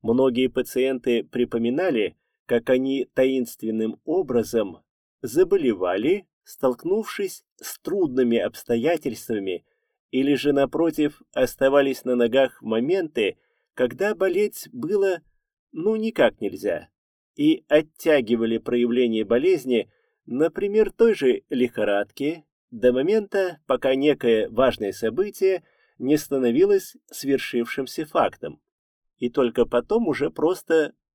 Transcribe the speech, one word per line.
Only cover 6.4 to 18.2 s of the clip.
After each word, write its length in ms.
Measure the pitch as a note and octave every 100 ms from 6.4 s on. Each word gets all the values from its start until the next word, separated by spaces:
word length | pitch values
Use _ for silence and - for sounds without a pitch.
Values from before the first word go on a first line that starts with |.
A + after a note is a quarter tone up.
столкнувшись 1000 | _ - C3 A#2+ E3 G3+ G#3 - G3 - _ _
с 180 | - -
трудными 600 | - G3 D#3+ B2+ B2 A#2
обстоятельствами, 1300 | F#2 - - A#2 C3+ E3+ C#3+ G#2+ - A2 F#2+ F2 _ _ _ _ _
или 240 | B2+ C#3
же, 180 | C#3 C#3+
напротив, 720 | C#3 C#3 D#3 E3 D#3 D3 - _
оставались 720 | - B2+ - C3+ C#3 C#3 B2+
на 120 | B2+ B2
ногах 440 | A#2+ C3 C3 -
в 40 |
моменты, 720 | A2 A2 C3 F#3+ D#3+ C3+ G2+ - _ _ _
когда 420 | - B2+ C3 G3+ F3
болеть 520 | F#3+ F3 G#3 - -
было, 500 | - D3+ G#3 G3 F3 _ _ _ _ _
ну, 240 | D#3 F#3
никак 460 | A3 A3 - A#2+ -
нельзя, 480 | G2+ F#2+ G2+ E2 - _ _ _ _ -
и 280 | D3 D#3+ _
оттягивали 880 | D3+ D3+ _ E3+ D3